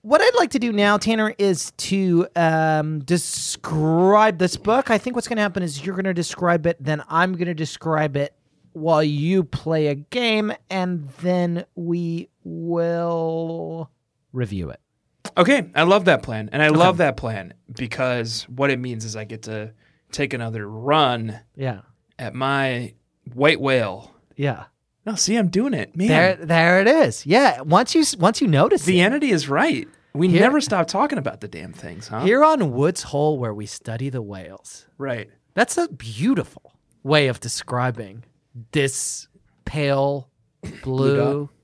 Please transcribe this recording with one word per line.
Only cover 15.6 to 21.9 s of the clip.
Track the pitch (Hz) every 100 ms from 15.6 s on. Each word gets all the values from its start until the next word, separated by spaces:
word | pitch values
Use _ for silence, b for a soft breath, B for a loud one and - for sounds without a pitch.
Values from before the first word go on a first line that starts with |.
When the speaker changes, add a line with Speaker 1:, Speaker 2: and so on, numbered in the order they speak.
| 175 147
Speaker 2:
I |
love | 165 202 180
that | 151
plan. | - 110 107
And | 139
I | 151
Speaker 1:
Okay. | 151
Speaker 2:
love | 180 175
that | 160 -
plan | 123 104 87 - _
because | 117 123 - 131 123 113 110 -
what | 123 139
it | 127
means | 123 117
is | 110
I | 110
get | 107 110
to | 110 110 107 110 _ _ _
take | - 143
another | 131 117 113 104
run | 110 123 156 139 120 113 110 _
Speaker 1:
Yeah. | - 131 104 -